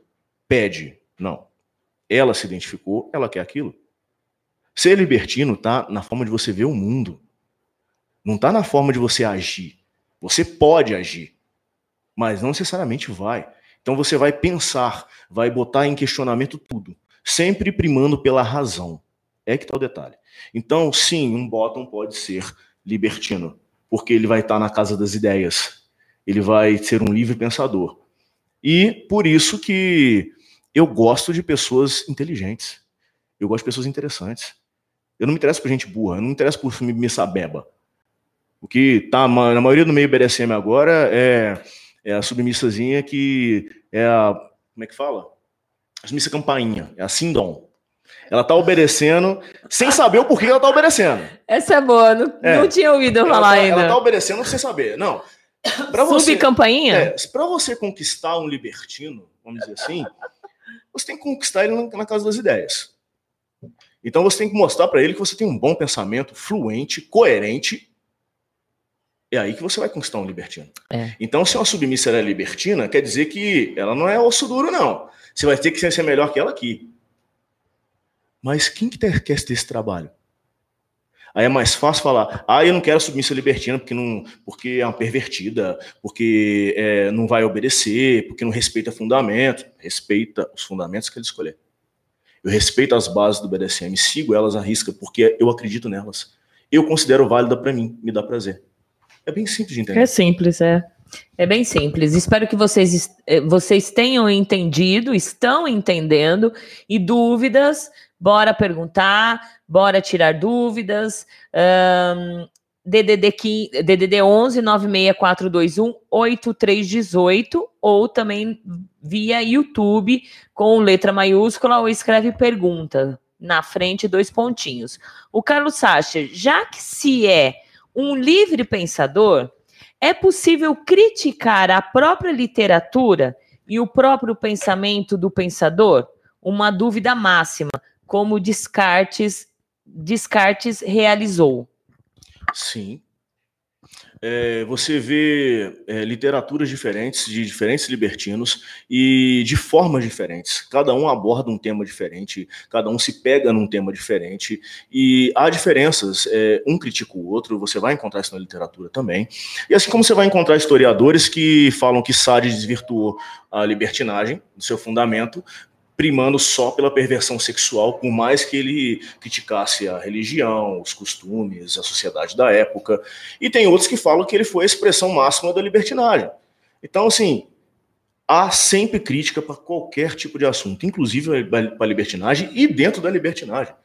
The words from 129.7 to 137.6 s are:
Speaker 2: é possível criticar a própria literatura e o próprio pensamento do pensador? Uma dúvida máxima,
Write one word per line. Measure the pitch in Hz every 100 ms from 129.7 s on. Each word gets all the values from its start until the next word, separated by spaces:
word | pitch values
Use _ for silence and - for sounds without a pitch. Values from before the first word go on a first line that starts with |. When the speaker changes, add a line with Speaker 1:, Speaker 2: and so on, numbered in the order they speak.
| _ - _
Speaker 2:
é | 294
possível | 359 381 - - 330 311 285
criticar | - 370 440 440 294 - 226 208 185
a | 185
própria | - 254 302 370 370
literatura | 277 247 - 196 170 170 254 247 170 131 - _ _ -
e | 220
o | 233
próprio | - 262 269 226 220
pensamento | 220 202 - 190 202 208 196 196
do | 185
pensador? | - 180 - 160 165 214 143 120 _ _ _
Uma | - 202 208
dúvida | 190 233 214 214 247
máxima, | 202 180 165 -